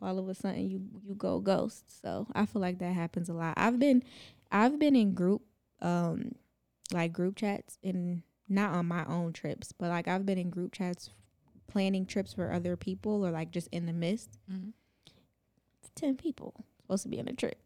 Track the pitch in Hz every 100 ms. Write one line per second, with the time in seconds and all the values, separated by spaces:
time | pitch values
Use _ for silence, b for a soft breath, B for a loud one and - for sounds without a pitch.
0 | 190 185 190 190 190 - 190 190 190 -
1 | 202 202 - 90 196 190 220 - _ -
2 | - - 220 196 208 214 180 180 180 180
3 | 170 - 175 165 165 - 220 240 285 254
4 | B B B B _ 202 240 302 302 262
5 | 202 180 175 208 - _ _ _ 175 175
6 | 170 - - - _ _ _ _ - 180
7 | 165 165 180 196 208 202 - - 190 185
8 | 175 175 - _ - 196 208 175 170 175
9 | - 175 170 160 151 - - - 175 170
10 | 170 185 196 185 180 175 180 - 180 180
11 | - - _ _ _ - - 202 190 190
12 | 185 208 196 - 175 175 175 175 - 190
13 | 214 208 185 160 165 170 165 170 170 165
14 | 170 220 - - - 190 190 - b b
15 | b b b _ _ _ _ _ - -
16 | 302 262 339 - - - - _ - 190
17 | - - - 262 - -